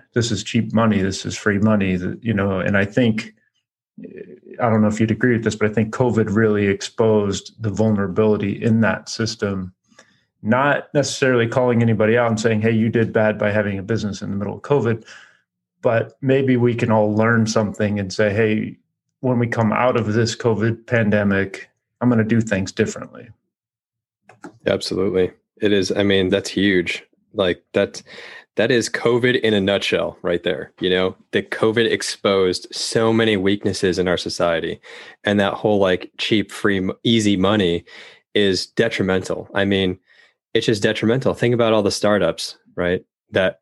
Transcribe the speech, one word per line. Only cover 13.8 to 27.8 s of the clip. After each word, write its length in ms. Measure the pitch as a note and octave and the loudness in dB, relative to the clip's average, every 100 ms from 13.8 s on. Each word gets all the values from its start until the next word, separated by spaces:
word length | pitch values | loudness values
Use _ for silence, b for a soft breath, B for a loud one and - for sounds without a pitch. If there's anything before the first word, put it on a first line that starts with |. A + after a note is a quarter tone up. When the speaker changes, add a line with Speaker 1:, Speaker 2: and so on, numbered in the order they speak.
Speaker 1:
business 380 | F#2+ A2+ G#2+ F#2 | -4 -4 -4 -8
in 80 | G2+ | -8
the 80 | G2 | -6
middle 200 | G2+ G#2 | -6 -8
of 40 | |
covid," 420 | - C#3+ A#2 A2 B B B B B _ _ _ | -2 0 0 -2 B B B B B _ _ _
but 340 | B2+ A2+ A2+ - | 0 0 -2 -6
maybe 340 | C3 C3+ B2+ B2+ | 0 2 2 2
we 200 | A#2+ A#2+ | 2 0
can 160 | A#2+ | 0
all 240 | A2 G#2+ G#2+ | 2 2 2
learn 320 | A2+ A#2 A2 | 2 4 2
something 500 | A2+ G#2+ - G#2+ G#2 | 0 -2 -2 -2 -2
and 140 | F#2+ | -6
say, 180 | - G#2+ | -2 0
"Hey, 460 | G2+ A2 G#2+ G#2 - _ _ _ _ | 2 0 0 -4 -10 _ _ _ _
when 180 | C3 A#2+ | -2 0
we 80 | A#2+ | 0
come 260 | A#2+ A2 | 0 0
out 240 | G#2+ B2 B2 | 2 2 2
of 160 | G#2 | 0
this 220 | A2 A2 - | 0 0 0
covid 500 | A#2+ G#2 A2+ A2 - | -2 0 0 -2 -2
pandemic, 800 | A#2 G#2 G#2 G2+ G2 G2 - - _ _ - | 0 2 2 2 0 -2 -6 -18 _ _ -4
I'm 100 | B2 | 0
gonna 140 | A#2 | 2
do 180 | A2 A#2 | 2 0
things 300 | A2 F#2+ F#2+ | 0 -2 -4
differently." 580 | - G#2 - - A#1 - - _ _ _ _ _ _ _ _ _ - - - - | -2 -2 -4 -14 -20 -20 -20 _ _ _ _ _ _ _ _ _ -20 -20 -8 -4
Speaker 2:
Absolutely. 640 | G2 - F#2 F#2+ F#2 F2+ - _ - | -4 -4 -4 -2 0 -2 -4 _ -4
It 120 | G#2+ | 0
is. 180 | G2+ F2+ | 0 0
I 120 | G#2 | 0
mean, 260 | G2+ G2 F#2 | 2 2 2
that's 220 | G2 - | 0 -2
huge. 520 | - G2+ F#2 E2+ - - _ _ | -2 2 2 0 -6 -12 _ _
Like, 300 | G#2+ F#2 E2+ _ | -4 -2 -2 _
that, 300 | G2+ | -2